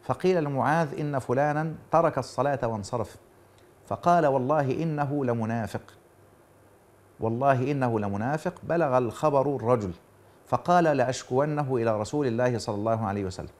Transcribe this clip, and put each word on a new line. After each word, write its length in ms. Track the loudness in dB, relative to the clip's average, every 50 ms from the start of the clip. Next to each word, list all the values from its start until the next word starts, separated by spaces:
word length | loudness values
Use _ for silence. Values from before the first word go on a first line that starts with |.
| _
فقيل 400 | -4 -4 0 0 2 2 2 0
لمعاذ: 560 | -2 -2 0 0 2 2 2 0 -2 -4 -6
"إن 200 | -6 -4 -4 -4
فلانا 540 | -2 0 0 0 2 0 0 -2 -2 -4 -6 -10 -6 0
ترك 260 | 2 4 4 4 0
الصلاة 420 | -2 -6 -4 -4 -2 -2 0 0 -2 -2
وانصرف"، 520 | -4 -4 -4 -6 -6 -4 -4 -4 -6 -8 -20 -20 -20 _ -20 -20 _ _ -20 -20 -20 -20 _ -8
فقال: 400 | -8 -8 -2 2 4 4 4 4
"والله 580 | 4 2 2 0 2 0 2 2 0 -2 -2 -2
إنه 420 | -4 -2 -2 -2 -2 -2 -2 0
لمنافق، 560 | 0 0 0 -2 -2 -2 -4 -4 -6 -8 -10 -10 -12 -20 -20 _ -20 _ -20 -20 _ _ _ _ _ _ _ _ _ _ _ _ _ _ _ _ _ _ -4
والله 520 | -4 -2 -2 2 2 2 4 4 2 0
إنه 280 | 0 0 0 0 0 0
لمنافق، 540 | 0 -2 -2 -2 -2 -2 -4 -2 -4 -6 -8 -8 -6
بلغ 340 | -2 0 2 2 4 4
الخبر 580 | 2 2 2 -2 0 0 2 2 4 2 2 -2
الرجل"، 360 | -2 2 2 2 2 2 -6 -8 -10 -16 -20 -20 -20 -20 -20 -20 -20 -4
فقال: 360 | -2 -2 -2 2 4 4 6 6
"لأشكونه 920 | 4 4 2 2 0 0 -6 -6 -2 0 0 2 2 0 -2 -2 -2 0
إلى 240 | 0 2 0 0 0
رسول 280 | -2 -2 -2 0 0
الله 300 | 0 0 2 2 2 0
صلى 180 | 0 -2 -4 -4
الله 300 | -2 0 0 0 0 0
عليه 200 | -2 -2 -2 -4
وسلم". 240 | -4 -6 -8 -12 -14 -16 -20